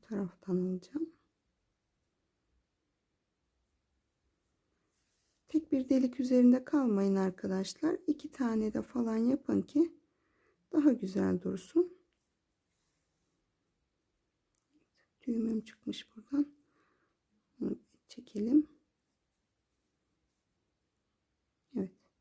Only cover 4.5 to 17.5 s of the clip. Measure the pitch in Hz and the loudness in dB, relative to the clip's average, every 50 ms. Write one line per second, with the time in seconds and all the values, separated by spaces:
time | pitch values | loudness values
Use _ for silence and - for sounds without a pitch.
4.5 | _ _ _ _ _ _ _ _ _ _ _ _ _ _ _ _ _ _ _ _ | _ _ _ _ _ _ _ _ _ _ _ _ _ _ _ _ _ _ _ _
5.5 | - 311 311 - - 269 262 - 277 262 262 254 247 - 247 247 262 247 247 247 | -4 -4 -2 0 -2 -2 0 2 2 2 2 0 -2 -2 -2 2 4 6 8 8
6.5 | 247 254 254 - - 294 269 240 208 190 196 196 196 190 190 190 180 - - 196 | 6 6 2 0 0 0 2 2 2 2 2 2 2 2 0 0 -2 -4 -6 -4
7.5 | 190 190 190 - - - - 311 349 - - - 294 - - 302 - - 269 233 | -4 -4 -4 -6 -8 -4 -2 -2 -2 -2 -2 -4 -4 -4 -6 -18 -6 -4 -2 -2
8.5 | 226 220 214 214 214 233 214 - - 247 240 226 226 220 226 240 269 294 - - | 0 0 -2 -2 -2 -4 -6 -4 -4 -4 -2 -2 0 0 2 2 0 0 -2 -2
9.5 | 220 196 180 - - 285 339 339 - - _ _ _ _ _ _ _ _ _ _ | -2 -2 -2 0 0 0 0 0 -2 -16 _ _ _ _ _ _ _ _ _ _
10.5 | _ _ _ _ - 320 285 302 247 - - 190 190 202 190 190 185 180 180 190 | _ _ _ _ -2 4 4 4 4 4 -2 -6 -2 -2 0 0 0 -2 -2 -6
11.5 | 190 190 - - - 330 359 359 - _ _ _ _ _ _ _ _ _ _ _ | -6 -6 -10 -2 0 0 0 0 -2 _ _ _ _ _ _ _ _ _ _ _
12.5 | _ _ _ _ _ _ _ _ _ _ _ _ _ _ _ _ _ _ _ _ | _ _ _ _ _ _ _ _ _ _ _ _ _ _ _ _ _ _ _ _
13.5 | _ _ _ _ _ _ _ _ _ _ _ _ _ _ _ _ _ _ _ _ | _ _ _ _ _ _ _ _ _ _ _ _ _ _ _ _ _ _ _ _
14.5 | _ - _ _ _ _ _ _ _ _ _ _ _ _ - - 233 226 220 226 | _ -20 _ _ _ _ _ _ _ _ _ _ _ _ -6 -4 -4 -2 -2 -2
15.5 | 226 220 214 - - _ _ - - - - _ _ 226 214 _ 269 277 294 - | -4 -4 -6 -8 -20 _ _ -10 -10 -10 -12 _ _ -20 -16 _ -2 -2 -2 -2
16.5 | - _ _ _ _ _ _ _ _ _ _ _ _ _ _ _ _ _ _ _ | -4 _ _ _ _ _ _ _ _ _ _ _ _ _ _ _ _ _ _ _